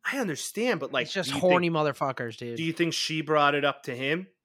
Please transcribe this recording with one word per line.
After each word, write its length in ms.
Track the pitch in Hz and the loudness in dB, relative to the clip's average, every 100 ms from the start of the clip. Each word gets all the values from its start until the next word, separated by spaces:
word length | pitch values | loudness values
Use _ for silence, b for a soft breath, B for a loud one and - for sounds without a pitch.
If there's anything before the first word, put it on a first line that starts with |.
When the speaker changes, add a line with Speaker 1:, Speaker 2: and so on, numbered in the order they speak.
Speaker 1:
I 140 | - 269 | -4 -4
understand, 640 | 214 139 - - 247 180 | -4 -4 -6 -4 -2 -2
but, 120 | 139 | -2
like, 120 | 135 | -2
Speaker 2:
It's 80 | 123 | -2
just 160 | 196 135 | -4 -2
Speaker 1:
do 40 | |
you 60 | 139 | 2
Speaker 2:
horny 280 | 180 180 175 | 4 6 4
Speaker 1:
think, 80 | 160 | 2
Speaker 2:
motherfuckers, 600 | 151 135 143 131 117 107 | 0 0 -4 -4 -8 -8
dude. 200 | 120 117 | -10 -4
Speaker 1:
do 60 | |
you 100 | 165 | -4
think 220 | 160 170 | 0 -2
she 260 | - - 160 | 0 -4 -4
brought 320 | 151 151 143 | 2 4 4
it 100 | 143 | 4
up 180 | 143 135 | 0 0
to 100 | - | -8
him? 340 | 123 135 165 190 _ | -4 -2 -2 -4 _